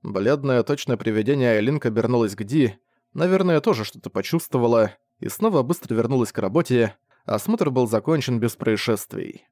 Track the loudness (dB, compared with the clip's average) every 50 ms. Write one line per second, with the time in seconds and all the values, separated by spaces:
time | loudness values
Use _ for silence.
0 | -12 -6 -4 -2 0 0 0 0 0 0 0 0 0 0 -4 -4 -2 -4 -4 -2
1 | -2 -2 -2 0 0 0 0 2 2 2 2 2 2 0 -2 0 -2 -2 0 0
2 | 0 2 2 2 0 0 -2 -6 -8 -2 2 2 2 2 0 _ _ _ _ _
3 | _ _ _ -2 0 2 2 2 2 2 2 2 2 2 0 0 -2 -8 -10 -14
4 | -16 -6 _ -6 -4 -2 -2 -4 -2 -2 0 2 2 4 4 4 4 2 0 _
5 | _ _ _ _ -10 -10 -6 -2 -2 2 2 2 0 0 -2 -4 -4 -4 -2 -2
6 | 0 0 0 0 0 0 -2 -4 -4 0 0 0 0 2 2 2 2 2 -2 _
7 | _ _ _ _ _ -4 -4 -2 0 -2 0 0 0 0 2 0 0 2 0 -2
8 | 0 0 0 0 0 -2 -2 0 0 -2 -4 _ -2 0 0 0 0 -2 -2 -2
9 | -4 -10 -10 -10 -10 -10 -12 -18 _ _